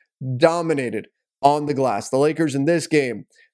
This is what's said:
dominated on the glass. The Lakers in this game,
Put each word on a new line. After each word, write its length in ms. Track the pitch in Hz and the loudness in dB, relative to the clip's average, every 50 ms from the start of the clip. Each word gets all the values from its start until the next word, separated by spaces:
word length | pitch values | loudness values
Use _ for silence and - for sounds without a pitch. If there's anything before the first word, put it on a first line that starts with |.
| _ _ _ _ 135 127 127 120 | _ _ _ _ -8 -6 0 2
dominated 680 | 165 160 165 175 165 160 156 139 127 117 107 104 - - _ _ _ _ _ _ | 4 4 4 2 0 -2 -2 -2 -2 -4 -6 -8 -10 -12 _ _ _ _ _ _
on 240 | - 143 147 151 151 | 2 2 2 2 0
the 80 | 143 135 | -2 -2
glass. 360 | 135 131 123 104 101 - - | -2 0 -2 -2 -4 -4 -2
The 80 | - 131 | 0 0
Lakers 380 | 147 151 156 156 165 147 127 | 2 0 0 0 -2 -2 0
in 100 | 139 139 | 0 0
this 220 | 156 175 160 - - | 0 0 0 0 0
game, 380 | 156 147 135 123 113 101 - - _ _ _ _ | 0 0 0 0 -4 -10 -12 -18 _ _ _ _